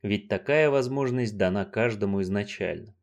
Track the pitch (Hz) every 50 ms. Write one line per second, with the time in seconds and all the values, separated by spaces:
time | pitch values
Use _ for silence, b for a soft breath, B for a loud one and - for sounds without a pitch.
0 | - 104 104 104 - - 104 92 - - 143 151 156 147 139 139 127 123 135 143
1 | 139 127 123 127 120 110 104 98 98 92 92 101 95 - - 110 117 120 113 101
2 | 104 98 98 98 95 92 98 101 104 - - - 101 87 82 - - - - _